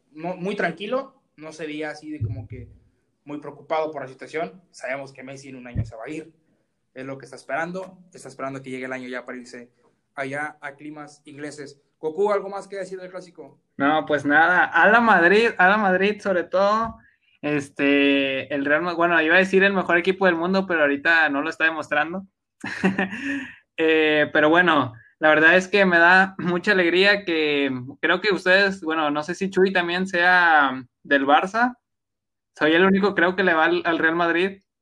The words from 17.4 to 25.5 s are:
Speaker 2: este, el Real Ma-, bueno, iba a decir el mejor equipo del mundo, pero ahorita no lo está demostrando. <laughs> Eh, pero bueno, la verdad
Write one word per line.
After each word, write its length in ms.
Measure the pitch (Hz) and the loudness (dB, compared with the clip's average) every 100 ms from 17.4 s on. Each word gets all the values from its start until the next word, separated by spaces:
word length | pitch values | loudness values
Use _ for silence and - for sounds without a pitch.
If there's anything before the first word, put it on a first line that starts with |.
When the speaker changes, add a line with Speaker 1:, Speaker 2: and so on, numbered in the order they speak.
Speaker 2:
este, 1120 | 147 147 139 - 143 143 139 139 139 135 - | -4 -4 -4 -2 2 4 4 2 0 -4 -6
el 120 | 147 139 | -6 0
Real 160 | 151 | 0
Ma-, 100 | 175 | -2
bueno, 300 | 165 175 165 | -2 0 2
iba 140 | 156 180 | 4 2
a 20 | |
decir 260 | 190 190 | 4 2
el 80 | 196 | 2
mejor 240 | 196 175 170 | 0 0 0
equipo 300 | 175 185 190 | 0 0 0
del 80 | |
mundo, 320 | 165 175 190 190 | 0 0 -2 0
pero 160 | 165 | 0
ahorita 480 | 147 139 165 165 151 | 0 0 0 2 2
no 100 | 139 | 0
lo 80 | 156 | -4
está 160 | 156 | -2
demostrando. 640 | 160 160 139 151 156 185 190 _ _ _ | -2 -2 -4 -2 -2 -6 -12 _ _ _
<laughs> 960 | - - 190 190 190 226 277 277 262 - _ - | -12 -2 -2 -2 -6 -6 -8 -8 -10 -18 _ -2
Eh, 540 | 160 160 156 151 147 | 2 2 2 2 0
pero 180 | 156 151 | 2 4
bueno, 420 | 170 180 151 120 - _ - | 4 4 2 0 -6 _ 0
la 120 | 156 | 2
verdad 260 | 151 160 | 6 6